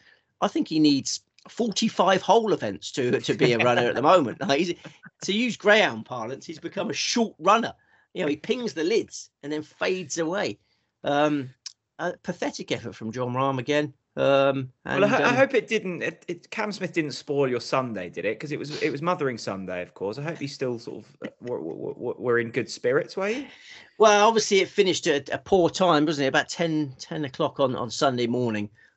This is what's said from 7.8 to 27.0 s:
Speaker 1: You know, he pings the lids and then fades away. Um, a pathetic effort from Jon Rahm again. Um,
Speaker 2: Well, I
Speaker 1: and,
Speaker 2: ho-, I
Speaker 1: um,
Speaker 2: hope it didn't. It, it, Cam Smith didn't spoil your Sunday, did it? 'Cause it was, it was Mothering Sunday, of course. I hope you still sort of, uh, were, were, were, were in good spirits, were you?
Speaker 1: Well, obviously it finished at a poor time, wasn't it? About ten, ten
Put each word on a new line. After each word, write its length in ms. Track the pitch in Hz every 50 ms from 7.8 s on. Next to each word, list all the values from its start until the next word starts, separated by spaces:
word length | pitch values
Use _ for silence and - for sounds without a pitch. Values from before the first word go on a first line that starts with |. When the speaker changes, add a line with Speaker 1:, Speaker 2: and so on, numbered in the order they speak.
| _ _ _ _ _ _
Speaker 1:
You 100 | - 175
know, 60 | 175 143
he 80 | 147
pings 380 | - - 220 247 254 240 196 -
the 100 | 165 160
lids 460 | 180 226 185 120 - - - - _ _ _
and 80 | - 147
then 100 | 151 156
fades 560 | 151 - _ - 180 185 185 185 170 127 - 170
away. 400 | 160 160 185 208 175 113 101 _ _ _ _ _ _ _ _ _ -
Um, 460 | 143 143 143 151 151 147 143 127 131 - _ _ - - _ _ _ _ -
a 140 | 165 180 - _
pathetic 480 | - 190 170 - 262 294 - - 185 -
effort 240 | 131 - 110 120 -
from 180 | - 113 110
Jon 220 | 107 127 123 123 123
Rahm 240 | 127 135 139 135 127
again. 340 | 117 147 147 147 151 135 - _ _ _ -
Um, 560 | 139 135 135 139 139 135 139 135 135 131 131 _ _ -
Speaker 2:
Well, 200 | - 139 185 202
I 0 |
Speaker 1:
and, 0 |
Speaker 2:
ho-, 120 | 202 254
I 120 | - - 240
Speaker 1:
um, 60 | 240
Speaker 2:
hope 180 | 254 277 269 269
it 140 | 214 - -
didn't. 340 | 220 214 - 185 170 139
It, 220 | - 170 170 _ -
it, 240 | - 170 170 - -
Cam 220 | - 226 214 208
Smith 200 | 185 - 185 -
didn't 200 | - 170 151 143
spoil 360 | 123 - - - 139 143 143 127
your 120 | 123 117
Sunday, 480 | - - - 135 127 120 104 92 90 85
did 140 | - 85 87
it? 160 | 104 107 -
'Cause 100 | 160 143
it 80 | 147 -
was, 240 | 127 147 151 -
it 80 | - 156
was 100 | 123 143
Mothering 380 | 165 180 180 147 147 131 120 107
Sunday, 420 | - 120 98 95 95 90 90 90
of 140 | 87 - _
course. 240 | - 92 101 107 143
I 40 |
hope 180 | 143 165 160 -
you 80 | 143 143
still 280 | 143 - 135 127 120 113
sort 240 | - - - 107 104
of, 240 | - - _ - -
uh, 20 | _ _
were, 200 | - 123 120 -
were, 320 | 78 82 - - - -
were, 220 | - - 120 120 -
were 240 | - 110 123 117 117
in 100 | 113 117
good 180 | 123 131 110 -
spirits, 480 | - - - 123 135 165 170 - -
were 120 | 196 190 208
you? 180 | 233 294 269 - - - - - - - - _ _ -
Speaker 1:
Well, 280 | 214 214 208 208 208
obviously 320 | 226 220 214 - - 202 190
it 100 | 180 -
finished 380 | - 202 196 185 151 - -
at 220 | 175 147 139 - -
a 100 | - -
poor 320 | - - 196 185 170 165
time, 340 | - - 190 175 156 147 151
wasn't 200 | 165 156 139 139
it? 40 | 127
About 200 | - 147 - -
ten, 460 | - - 170 165 156 156 147 135 131
ten 260 | -